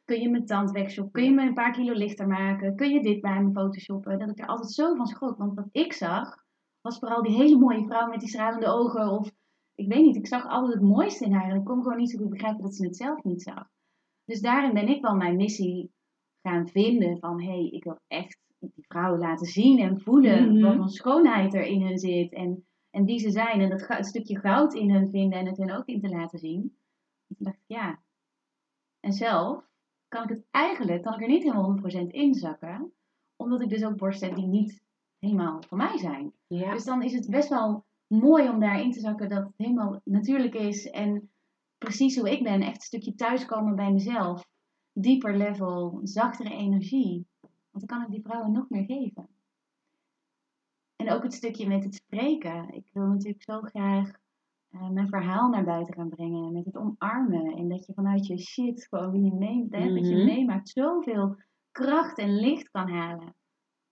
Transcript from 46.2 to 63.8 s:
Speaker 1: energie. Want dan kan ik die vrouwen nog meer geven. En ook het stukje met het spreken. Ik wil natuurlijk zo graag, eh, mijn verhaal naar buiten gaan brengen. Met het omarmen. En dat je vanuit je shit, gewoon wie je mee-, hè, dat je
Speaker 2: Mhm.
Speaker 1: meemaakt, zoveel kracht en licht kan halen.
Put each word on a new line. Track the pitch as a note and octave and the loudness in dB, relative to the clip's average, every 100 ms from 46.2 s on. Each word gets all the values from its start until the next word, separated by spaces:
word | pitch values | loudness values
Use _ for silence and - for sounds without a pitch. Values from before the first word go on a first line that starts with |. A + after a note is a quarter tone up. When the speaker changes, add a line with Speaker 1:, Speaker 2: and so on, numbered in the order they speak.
| A#3+ - G#3 | 0 -2 -8
Speaker 1:
energie. | G#3 G3+ G3 - C4+ G#3 F3 F3 _ - _ _ | -4 0 0 2 0 0 -2 -8 _ -20 _ _
Want | G3+ G3+ | -14 -10
dan | A#3+ | -8
kan | A#3 | -6
ik | |
die | G#3 | -8
vrouwen | G#3+ A3+ G#3+ | -8 -6 -2
nog | G#3+ C4 | -2 -2
meer | G#3 | -4
geven. | G3 C4+ A#3+ - - _ _ _ _ _ _ _ _ _ _ _ _ _ _ _ _ - | -4 -4 -6 -10 -18 _ _ _ _ _ _ _ _ _ _ _ _ _ _ _ _ -8
En | A3 | -2
ook | A3+ | -2
het | B3+ | -2
stukje | - A3+ G#3+ G3+ | -6 -8 -6 -2
met | G3 | -2
het | G3 | -2
spreken. | - - G3+ C4+ D#4 E3+ E3+ E3+ | -8 -10 -4 -2 -2 -4 -8 -10
Ik | - - | -14 -12
wil | G3 G3 | -4 0
natuurlijk | G3+ G3+ G3+ | 0 -2 -8
zo | - A3 | -10 -10
graag, | G#3+ G#3 G3 G3 G3 - _ _ _ _ _ | -10 -4 0 0 -2 -6 _ _ _ _ _
eh, | F#3 F#3 | -12 -6
mijn | F#3+ G3 | -2 -2
verhaal | G3+ F3+ F#3+ B3 | -2 -2 0 2
naar | G#3+ | 2
buiten | F3 E3+ E3+ | 0 -2 -6
gaan | F3 E3+ | -8 -10
brengen. | D#3+ E3+ E3+ E3 | -8 -6 -6 -6
Met | E3+ | -8
het | F3 - | -8 -6
omarmen. | G#3+ - G3+ A#3+ B3 E3+ D#3+ E3+ | -6 -6 -4 -2 0 0 -2 -4
En | F3 | -6
dat | F#3 - | -6 -8
je | |
vanuit | G3 G3 G3 G3 | -4 0 0 0
je | F3+ | -6
shit, | F3 - B3 A#3 - | -8 -6 -4 -6 -8
gewoon | F#3 F#3 | -6 -2
wie | F#3+ | 2
je | G3 | 2
mee-, | F#3 G3+ A#3+ A3 | 2 -2 -2 -4
hè, | - F3+ | -2 0
dat | F3+ F3 | 0 2
je | F3+ | 4
Speaker 2:
Mhm. | |
Speaker 1:
meemaakt, | G#3+ B3+ B3+ G3 - | 4 4 2 -2 -4
zoveel | - C#4+ F4 D#4+ G#3+ G3 G3 _ _ _ | -2 0 0 -2 0 -2 -4 _ _ _
kracht | - C4 D#4 D#4 - | -6 0 0 0 -4
en | G3+ G3+ | -2 0
licht | A#3 D#4+ - | 2 0 -4
kan | F#3+ F#3 | -6 -4
halen. | F3 E3+ E3+ E3 - _ _ _ _ | -4 -6 -8 -14 -20 _ _ _ _